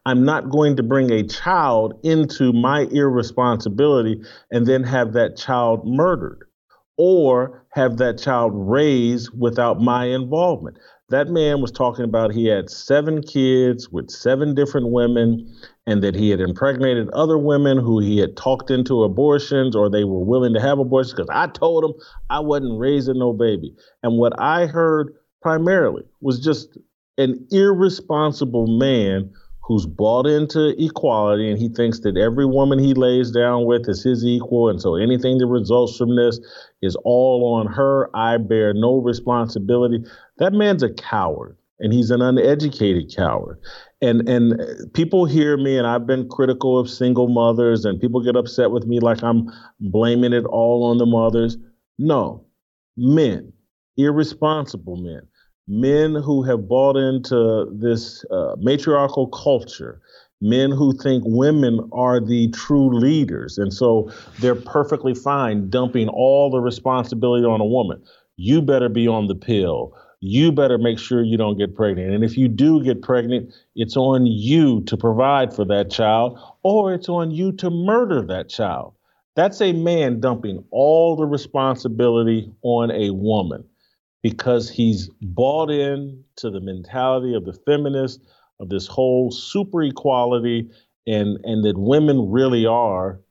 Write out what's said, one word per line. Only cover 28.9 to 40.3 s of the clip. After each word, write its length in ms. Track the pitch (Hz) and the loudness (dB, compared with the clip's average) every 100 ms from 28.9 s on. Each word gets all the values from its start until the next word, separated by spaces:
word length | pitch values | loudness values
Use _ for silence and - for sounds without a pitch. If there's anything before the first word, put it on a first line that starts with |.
| 123 98 95 95 - - - | 2 0 -2 -4 -12 -20 -14
who's 220 | - 110 85 | -2 -2 -2
bought 420 | 80 107 120 143 | -2 0 2 2
into 460 | 151 151 160 151 - | 0 0 0 0 0
equality, 680 | 160 - 147 110 104 104 110 | -4 -2 0 0 2 0 0
and 80 | 104 | -2
he 100 | 117 | -2
thinks 300 | 113 117 113 | 0 -2 0
that 160 | 104 92 | -2 0
every 280 | 113 123 135 | 0 2 2
woman 320 | 135 139 135 | 2 2 2
he 160 | 139 | 2
lays 380 | 127 127 127 120 | 2 2 2 0
down 340 | 117 120 123 120 | 0 0 2 2
with 220 | 120 117 | 0 0
is 160 | 98 | -2
his 220 | 131 120 120 | -2 0 0
equal, 440 | 120 120 120 117 | -2 0 0 2
and 120 | 90 | 0
so 140 | 95 85 | -2 0
anything 420 | 117 127 127 131 | 0 0 0 0
that 100 | 123 | 0
results 480 | 123 95 120 120 - | 0 2 2 0 -2
from 180 | 120 120 | 0 2
this 240 | 120 113 - - - _ | 2 0 -10 -20 -20 _
is 140 | 95 92 | -6 -4
all 500 | - 123 131 123 120 113 | 0 2 2 2 2 0
on 120 | 104 | -2
her. 420 | - 139 139 - 107 | 0 0 0 -2 -2
I 220 | 113 117 | 0 0
bear 360 | 107 110 107 | 0 2 2
no 240 | 104 120 131 | 2 2 2
responsibility. 1080 | 120 117 123 120 113 110 98 120 123 117 117 - _ | 0 -2 -2 -2 -2 -4 0 2 2 -2 -6 -20 _